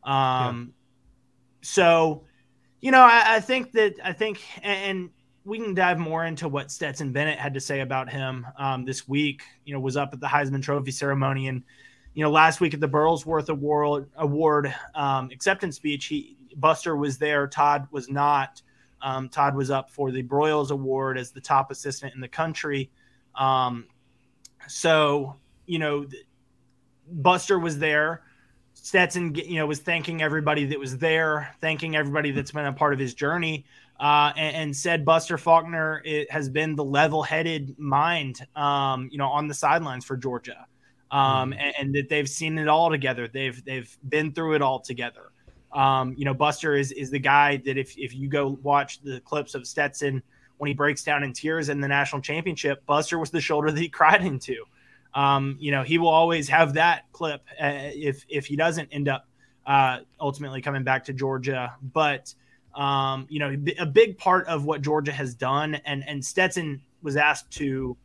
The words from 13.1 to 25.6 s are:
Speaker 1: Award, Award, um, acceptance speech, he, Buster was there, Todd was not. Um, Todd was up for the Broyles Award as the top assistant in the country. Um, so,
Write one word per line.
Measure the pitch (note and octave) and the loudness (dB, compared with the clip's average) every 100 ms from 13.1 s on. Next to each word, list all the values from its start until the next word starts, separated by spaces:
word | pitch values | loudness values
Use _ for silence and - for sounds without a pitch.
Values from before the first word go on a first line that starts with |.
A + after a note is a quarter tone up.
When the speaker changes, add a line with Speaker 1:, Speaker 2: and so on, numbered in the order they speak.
| E3 D#3 D#3+ D3+ | 2 0 -2 -2
Speaker 1:
Award, | D3+ D3 D3 D3 D3 C#3 - | -4 0 0 2 0 -6 -4
Award, | D3+ C#3+ D#3+ D3 C#3+ C3+ - D#3 | -2 2 4 4 0 -6 -10 -4
um, | C#3+ C3+ B2+ | 0 0 -4
acceptance | C3 - G3 F#3 C#3+ | -4 -2 0 -2 -6
speech, | D3+ C#3+ - | -4 -4 -4
he, | D3+ - - - D3 | -8 -8 -20 -20 2
Buster | D3+ D#3+ - D3+ | 2 2 0 -2
was | D3 C3 | -2 -2
there, | D3+ D3 C#3+ | 0 0 -2
Todd | D3+ D3 C#3+ C3+ | 0 2 2 -2
was | D3 B2 | -10 -6
not. | C#3 C#3+ C#3+ C3+ - _ _ _ _ | 0 2 2 -2 -10 _ _ _ _
Um, | C3+ C3 C3 | -8 -6 -6
Todd | - C#3+ C#3 | 0 0 2
was | C3+ | -2
up | C#3 C3+ | -2 -4
for | - C#3 | -6 -4
the | B2+ | -4
Broyles | B2 C#3 D3+ D3+ C#3 | -2 0 2 2 0
Award | C#3+ C3+ C3 C3+ C3 | -4 -2 -2 -2 -4
as | B2 | -8
the | - | -14
top | - C#3 C3+ | 0 2 2
assistant | C3+ C#3+ C3 C#3 | -6 -8 -8 -10
in | C3 | -12
the | B2+ | -12
country. | - D#3+ D#3 D#3 C#3 C3+ _ _ _ _ | -6 -4 -4 -4 -4 -6 _ _ _ _
Um, | - C3+ C3 B2+ A#2+ A#2 _ _ _ _ _ - _ - | -2 2 2 0 -4 -12 _ _ _ _ _ -20 _ -16
so, | - E3+ D#3 D3+ C#3+ C3+ - _ _ | -4 2 4 4 2 -2 -10 _ _